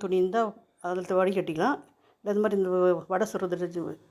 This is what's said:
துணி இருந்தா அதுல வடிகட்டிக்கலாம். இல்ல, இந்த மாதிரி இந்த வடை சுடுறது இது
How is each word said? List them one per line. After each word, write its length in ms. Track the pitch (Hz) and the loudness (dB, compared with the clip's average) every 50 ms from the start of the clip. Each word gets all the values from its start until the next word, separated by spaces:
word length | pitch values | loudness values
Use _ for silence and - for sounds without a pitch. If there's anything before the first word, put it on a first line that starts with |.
| - | -2
துணி 140 | 190 185 185 | 0 2 2
இருந்தா 220 | 185 185 180 233 226 214 202 - - _ _ _ - 175 | 2 2 2 0 0 -2 -4 -8 -18 _ _ _ -8 -6
அதுல 280 | 180 185 185 - 190 185 185 | -4 -4 -4 0 2 2 4
வடிகட்டிக்கலாம். 540 | 190 196 190 165 160 156 156 180 254 294 - - - _ _ _ _ _ _ | 4 2 0 -2 -2 -2 0 0 0 0 -2 -6 -14 _ _ _ _ _ _
இல்ல, 100 | - 202 202 | -6 -2 0
இந்த 100 | 208 208 | 0 2
மாதிரி 160 | 214 202 196 | 2 2 0
இந்த 420 | 190 185 180 185 180 180 180 165 165 - 190 | 0 2 2 4 4 4 4 2 0 -2 -2
வடை 120 | 185 214 208 - | -2 0 -2 -2
சுடுறது 280 | 190 190 180 180 175 180 170 | -4 -4 -4 -2 -4 -4 -4
இது 100 | 170 180 160 151 156 - - _ | -6 -6 -6 -8 -8 -12 -16 _